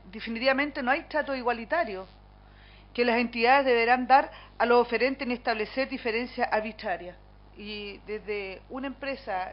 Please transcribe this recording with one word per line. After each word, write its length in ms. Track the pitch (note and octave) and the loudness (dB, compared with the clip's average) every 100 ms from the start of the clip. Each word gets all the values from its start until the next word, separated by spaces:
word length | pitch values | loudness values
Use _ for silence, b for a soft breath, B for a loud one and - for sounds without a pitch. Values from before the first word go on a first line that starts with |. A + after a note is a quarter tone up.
| F#3 | -16
definitivamente 760 | G#3+ A3+ A3+ C4+ C4+ D4 D4 | -12 -8 -2 2 2 0 -2
no 80 | B3 | 0
hay 120 | D4+ | -2
trato 300 | - D4+ C#4 | -2 -4 -2
igualitario, 720 | C4 A#3+ A#3 A3+ E4 C4+ F#3 F#3+ - - - b b b b b | -2 -2 -4 -2 -2 -2 -6 -12 -18 -20 -20 b b b b b
que 120 | - | 0
las 140 | A#3+ A#3 | 2 2
entidades 460 | A#3 A#3 A#3 C#4 | 0 2 6 6
deberán 420 | C4 A#3 A3+ B3+ B3+ | 6 4 4 4 6
dar 240 | C4+ D4+ - B - | 4 4 -6 B 0
a 80 | A#3 | 4
los 140 | A#3+ | 6
oferentes 460 | A#3 A3+ B3+ C4+ B3 | 4 2 0 0 -4
ni 80 | |
establecer 540 | A#3 A#3+ A3 G#3 C4 C4 | -4 -2 -2 -2 -4 -4
diferencias 600 | C4+ A#3+ A3+ B3 - A3 | -4 -4 -2 -4 -4 0
arbitrarias. 640 | G#3+ A3 - G#3 E3+ F3 E3+ - - - - | 0 -2 -6 -6 -6 -8 -16 -20 -20 -20 -16
Y 420 | G#3 G#3 G3+ G3 - | -12 -10 -10 -12 -12
desde 560 | G#3+ F#3+ G#3 F#3+ F#3 - | -10 -8 -8 -8 -12 -12
una 160 | C4 C4+ | -10 -10
empresa 680 | - C#4 C4+ - F#3 F#3 | -8 -8 -8 -6 -6 -6